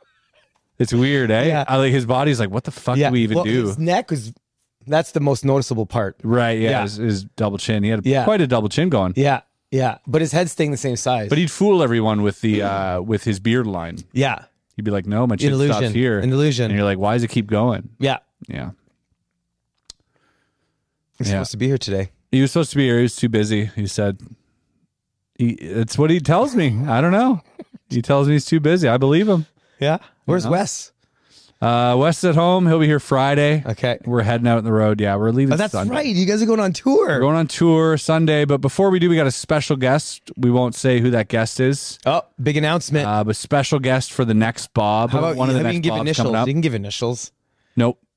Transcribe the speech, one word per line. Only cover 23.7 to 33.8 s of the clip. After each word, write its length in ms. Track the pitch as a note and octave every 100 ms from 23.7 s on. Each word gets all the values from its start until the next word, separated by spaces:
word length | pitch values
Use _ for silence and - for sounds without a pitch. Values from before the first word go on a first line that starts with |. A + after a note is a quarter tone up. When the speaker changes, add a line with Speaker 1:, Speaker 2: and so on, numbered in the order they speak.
Speaker 1:
he 120 | - G2+
said. 340 | - G2+ F#2+ - - _ _ _ _ _ _ _ _ _ -
He, 140 | A#2+
it's 440 | - D#2+ G#2+ A2+ -
what 140 | D#3
he 100 | F3
tells 340 | C#3 F3 C#4
me. 300 | B3 D3+ A2 C#3+
I 140 | A#2
don't 120 | E3+
know. 280 | G3 B3+ G#3 - - - - -
He 140 | B2
tells 240 | A#2 C#3 C#3+
me 60 |
he's 100 | D3+
too 160 | - E3
busy. 280 | D3+ F3+ C#3+
I 100 | B2
believe 280 | C3+ D#3 G#3+
him. 180 | F3+ D3+ _ _ -
Speaker 2:
Yeah. 180 | C#3+ D#3+ - _
Where's 200 | - B2
Speaker 1:
You 60 | A2
know? 60 | F3+
Speaker 2:
Wes? 360 | G3+ - - _ _ _ _ _ _ -
Speaker 1:
Uh, 320 | A#2 A#2+ B2 B2
Wes 200 | D3+ D#3+
is 60 |
at 100 | F3+
home. 320 | D#3 F3 F#3 F3
He'll 140 | D#3+
be 60 | D3+
here 120 | D3+
Friday. 600 | - C3+ C3+ C#3+ D3 D3+
Speaker 2:
Okay. 340 | C3 G#2+